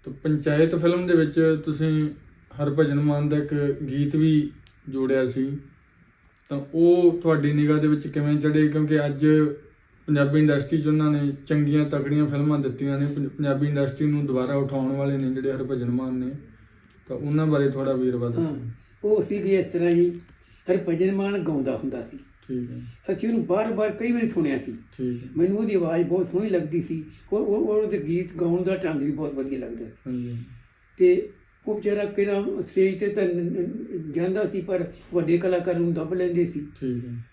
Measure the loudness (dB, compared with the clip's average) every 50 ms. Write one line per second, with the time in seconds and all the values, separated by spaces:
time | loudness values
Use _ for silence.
0 | _ -14 -16 -6 -2 0 0 0 2 2 4 4 4 4 4 2 2 2 2 2
1 | 2 4 4 4 4 4 4 4 4 4 4 2 -2 -4 -2 0 0 2 2 2
2 | 0 0 -4 -10 -20 -20 -20 _ _ _ -8 -4 -4 -2 2 2 2 2 2 2
3 | 2 2 2 2 0 0 0 0 0 -2 -2 0 0 0 -2 -2 -6 -4 -2 -2
4 | -2 0 2 2 4 4 4 4 2 0 -8 -14 -20 -20 _ _ _ -8 -4 -4
5 | 0 2 2 2 2 0 -2 -2 -4 -4 -4 -8 -12 -16 -20 _ _ _ _ _
6 | _ _ _ _ _ _ _ _ _ _ -8 -8 -8 -4 0 4 6 6 6 8
7 | 6 4 4 4 2 2 2 4 2 2 2 2 4 4 2 4 4 2 2 0
8 | -2 -4 -4 -2 0 2 0 2 2 2 4 4 4 4 2 0 2 2 2 2
9 | 2 0 0 2 4 4 6 6 4 2 0 -6 -14 -20 _ _ _ _ _ _
10 | _ 0 2 2 4 4 4 4 4 4 4 2 0 0 -2 0 2 2 2 2
11 | 2 2 2 2 0 -2 -4 -4 -4 -2 0 2 2 2 2 2 2 2 0 -2
12 | 0 0 2 2 2 2 0 0 0 2 0 0 0 -2 -4 -2 -4 -2 0 0
13 | -2 -2 -2 -4 -4 -4 -4 -4 -2 0 0 0 0 0 0 0 0 -2 -2 -2
14 | 0 0 2 0 0 0 0 -2 0 0 0 -2 -2 0 -2 -2 0 0 0 0
15 | 0 0 0 0 -2 -2 -2 -2 -2 -2 -2 -2 -4 -4 -4 -4 -2 -2 -2 -2
16 | -2 -2 -4 -4 -4 -6 -8 -10 -16 -20 -20 -20 -20 _ -20 -20 _ _ _ -20
17 | _ -10 -10 -6 -4 0 0 2 2 2 2 2 2 2 0 0 -2 -2 0 0
18 | 0 0 0 -2 -2 -2 -2 -2 -2 -2 -4 -8 -10 -12 -14 -14 -20 _ -18 _
19 | 0 2 2 2 2 -2 -4 -4 0 2 2 2 2 0 -2 0 2 4 4 4
20 | 4 2 0 -6 -14 -20 -20 _ _ _ -20 _ _ 0 0 0 0 -2 0 2
21 | 2 0 2 0 -2 -2 -2 -2 -2 -2 -2 -2 -2 -2 -4 -4 -6 -6 -6 -8
22 | -10 -12 -16 -20 -20 -20 _ _ _ -8 -8 -6 -6 -8 -10 -12 -14 -16 -18 -12
23 | _ -6 -4 -2 -2 0 0 0 0 0 0 0 0 -2 -2 -2 -2 -2 -2 -4
24 | -2 -2 0 0 0 -2 0 0 0 0 -2 -2 -4 -8 -12 -12 -16 _ -10 -6
25 | -4 -4 -4 -6 -10 -6 0 0 2 2 2 0 0 0 2 0 2 2 2 0
26 | 2 2 2 0 0 0 -2 -2 0 0 0 0 0 0 -4 -4 -4 -4 -8 -8
27 | -8 -12 -18 -20 -8 -4 -2 -2 0 0 0 0 0 0 0 0 0 0 -2 -4
28 | -2 -2 -2 -2 -2 -6 -4 -2 0 0 0 0 0 0 -2 -2 -2 -2 -2 -2
29 | -2 -2 -2 -2 -4 -4 -4 -6 -6 -6 -6 -6 -8 -8 -10 -12 -12 -14 -16 _
30 | _ -8 -6 -6 -6 -8 -8 -10 -12 -14 -18 -20 -20 _ _ _ _ _ _ 4
31 | 4 4 4 4 0 -6 -14 -20 _ _ _ _ _ -6 -6 -2 -2 -2 -2 -2
32 | -4 -4 -2 -2 0 0 0 -2 -2 -2 -4 -6 -8 -2 2 2 2 2 2 -2
33 | -4 -2 0 0 0 0 0 -2 -2 -4 -4 -4 -4 -6 -6 -10 -10 -10 -10 -10
34 | -10 -6 -4 -2 -2 -2 -2 -2 -4 -4 -4 -6 -4 -4 -4 -4 -4 -6 -10 -18
35 | -18 -4 -2 -2 2 2 2 2 2 0 0 0 0 -2 0 0 0 0 0 -2
36 | -2 -4 -2 -2 0 0 2 0 0 0 -2 -8 -10 -10 -12 -8 -6 -4 -4 -4
37 | -6 -8 -10 -12 -12 _